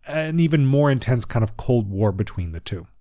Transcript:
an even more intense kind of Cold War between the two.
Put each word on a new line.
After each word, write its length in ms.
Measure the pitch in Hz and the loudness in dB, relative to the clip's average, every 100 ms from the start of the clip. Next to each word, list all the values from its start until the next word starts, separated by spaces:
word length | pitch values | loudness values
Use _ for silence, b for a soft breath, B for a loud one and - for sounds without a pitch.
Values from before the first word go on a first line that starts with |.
| - | -6
an 340 | 147 156 165 | -4 -2 2
even 240 | 165 156 | 2 4
more 260 | 135 139 147 | 4 4 4
intense 360 | 131 - 127 - | 2 0 -2 0
kind 160 | 113 | 0
of 160 | 110 110 | -2 -2
Cold 320 | - 123 101 | 0 0 0
War 220 | 98 104 | 0 0
between 400 | 95 - - 87 | 0 -4 -4 -8
the 80 | 82 | -8
two. 260 | - 92 - - | -10 -10 -12 -20